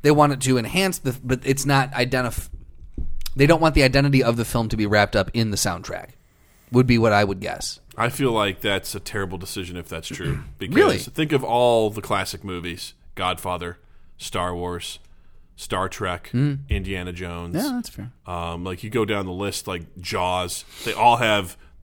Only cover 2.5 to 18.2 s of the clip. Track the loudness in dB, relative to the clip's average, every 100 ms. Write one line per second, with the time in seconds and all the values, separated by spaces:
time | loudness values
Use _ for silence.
2.5 | -14 -16 -18 -14 -6 -2 0 -2 4 6
3.5 | 8 6 6 4 4 4 4 4 2 0
4.5 | -2 0 0 2 4 4 2 0 0 0
5.5 | 0 -2 -4 -8 -12 -12 -20 _ _ _
6.5 | _ _ 4 6 6 6 4 2 -2 -6
7.5 | -8 -8 -10 -18 -4 -4 0 0 2 0
8.5 | 0 -2 -2 -4 -10 -8 -6 -6 -8 -8
9.5 | -8 -8 -10 -10 -10 -10 -6 -4 -4 -8
10.5 | -10 0 4 4 2 -4 -4 0 0 2
11.5 | 4 4 4 2 -2 -4 -2 -2 -8 -8
12.5 | -8 -8 -10 -14 -16 -18 -4 -2 -2 -4
13.5 | -6 -6 -12 _ -20 -20 -16 -8 -4 -2
14.5 | -4 -6 -6 -10 -14 -18 -20 -20 -20 -20
15.5 | -18 -6 -2 -2 -2 -4 -4 -4 0 0
16.5 | -2 -4 -4 -4 -6 -6 -8 -8 -8 -6
17.5 | -4 -4 -4 -8 -12 -16 _